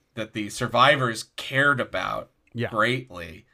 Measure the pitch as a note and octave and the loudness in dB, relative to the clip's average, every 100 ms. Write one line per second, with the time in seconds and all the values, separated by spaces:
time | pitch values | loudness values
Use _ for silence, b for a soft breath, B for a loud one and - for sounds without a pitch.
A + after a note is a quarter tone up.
0 | _ - A2 A2 G#2 - A#2 A#2+ C3 D3 | _ -10 -8 -6 -6 -4 0 4 6 6
1 | B2 A2 - - - C3+ C#3+ C3 A2 F#2 | 2 -4 -8 -12 -4 2 2 2 0 -4
2 | F#2+ G#2+ - _ _ A#2 A2+ A2 A2+ C3 | -4 -4 -8 _ _ -6 -4 0 2 0
3 | C3 F2+ E2+ E2 - | -4 -14 -14 -16 -20